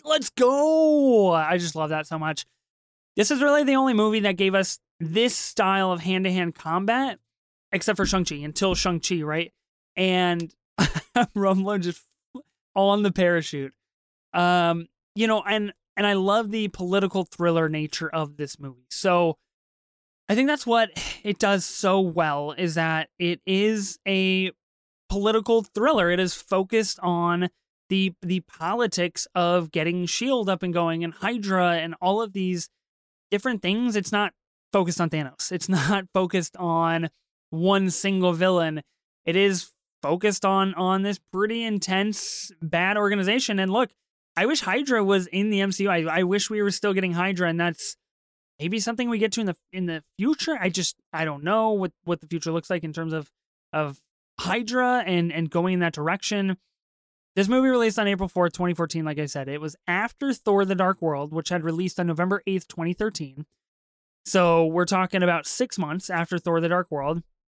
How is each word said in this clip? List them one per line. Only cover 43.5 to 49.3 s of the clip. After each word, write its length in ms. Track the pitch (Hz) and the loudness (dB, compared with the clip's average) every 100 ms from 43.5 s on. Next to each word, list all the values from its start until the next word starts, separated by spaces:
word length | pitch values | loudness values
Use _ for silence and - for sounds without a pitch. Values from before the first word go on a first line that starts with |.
| 196 | 0
And 120 | 190 | 0
look, 200 | 214 247 _ _ _ _ 165 | 0 0 _ _ _ _ -2
I 100 | 220 | 0
wish 140 | 311 | 0
Hydra 460 | 190 233 277 226 196 | 0 -2 0 2 4
was 220 | 196 175 | 2 0
in 220 | 190 214 | -2 0
the 120 | 202 | 0
M 100 | 196 | 0
C 140 | 190 196 | 0 0
U. 40 | |
I, 120 | 170 | 0
I 200 | 160 165 | 0 0
wish 260 | 180 202 - | 2 0 0
we 120 | 214 | 0
were 80 | 202 | -2
still 240 | 190 208 | 0 0
getting 200 | 190 185 | 0 0
Hydra, 340 | 170 190 180 170 | -2 -2 0 0
and 100 | 170 | 0
that's 380 | 175 160 - - _ _ _ _ _ - | -2 -4 -8 -10 _ _ _ _ _ -8
maybe 200 | 170 220 | -4 -4
something 300 | 214 226 240 | -4 -4 -2
we 100 | 220 | 0
get 120 | 214 | 0